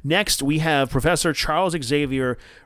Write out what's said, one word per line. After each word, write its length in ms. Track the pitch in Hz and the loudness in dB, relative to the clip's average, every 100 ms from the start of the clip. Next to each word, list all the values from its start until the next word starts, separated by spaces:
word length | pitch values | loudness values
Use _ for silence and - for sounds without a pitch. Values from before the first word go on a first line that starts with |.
Next, 400 | 143 175 208 - | -2 0 0 0
we 160 | 139 151 | 0 0
have 300 | 160 147 135 | 2 2 2
Professor 400 | 135 143 170 175 | 0 2 2 0
Charles 460 | 147 - 156 185 165 | -2 0 0 0 -2
Xavier 560 | 120 147 143 131 131 120 - - | -2 -2 0 -2 -2 -4 -10 -20